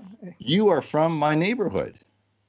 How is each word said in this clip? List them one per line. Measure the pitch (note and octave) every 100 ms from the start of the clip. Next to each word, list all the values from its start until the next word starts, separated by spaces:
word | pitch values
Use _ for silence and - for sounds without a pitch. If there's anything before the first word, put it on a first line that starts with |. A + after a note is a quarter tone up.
| F#3+ A3 F3+ -
You | - F3 G#3+
are | D#3
from | - D3+ D#3+ D#3+
my | D3+
neighborhood | D#3 F3+ A#3+ F3+ F#2+ C2 - _ _ _ _